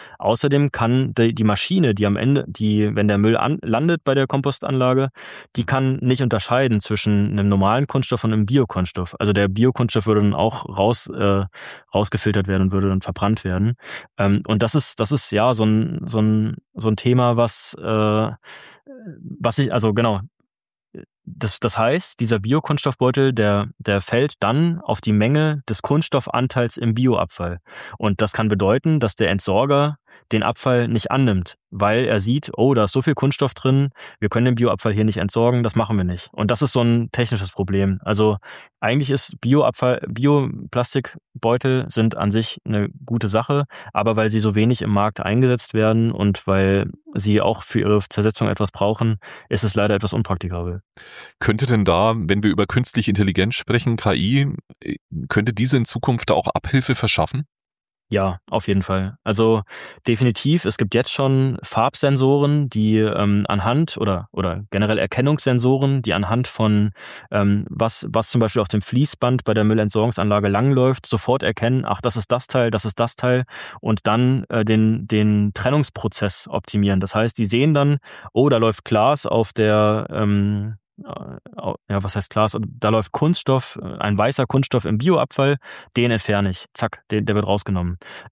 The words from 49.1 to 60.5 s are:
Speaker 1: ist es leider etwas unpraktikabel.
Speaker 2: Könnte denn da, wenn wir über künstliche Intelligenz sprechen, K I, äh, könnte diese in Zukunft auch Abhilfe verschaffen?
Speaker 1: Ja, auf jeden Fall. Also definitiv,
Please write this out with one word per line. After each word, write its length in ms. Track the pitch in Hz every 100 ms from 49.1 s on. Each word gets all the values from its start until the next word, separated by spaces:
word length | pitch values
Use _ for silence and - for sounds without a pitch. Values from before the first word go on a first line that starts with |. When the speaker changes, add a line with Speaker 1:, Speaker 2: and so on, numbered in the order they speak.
| 107 - - -
Speaker 1:
ist 120 | 101
es 120 | 107
leider 200 | 107 104
etwas 200 | 101 107
unpraktikabel. 640 | 113 - 92 90 90 87 90 - - - - - _
Speaker 2:
Könnte 280 | - 107 127
denn 180 | 113
da, 300 | 92 87 110 113
wenn 260 | 85 98
wir 80 | 107
über 160 | 90 98
künstliche 440 | 123 - - 107
Intelligenz 440 | 98 98 90 101
sprechen, 420 | - - 117 123 113
K 180 | 107
I, 340 | 69 95 139 139 - - -
äh, 140 | - - _ 78 -
könnte 240 | 107 113
diese 240 | 107 127 135
in 80 |
Zukunft 460 | 117 120 - 117 -
auch 160 | 73 -
Abhilfe 460 | - - 135 -
verschaffen? 500 | 127 110 - 78 131 147 _ _ _ _ _ _
Speaker 1:
Ja, 280 | 104 95 90 -
auf 200 | 107 107
jeden 120 | 98
Fall. 380 | 92 95 95 -
Also 380 | - 107 113 110 - - - - -
definitiv, 580 | 113 127 - 143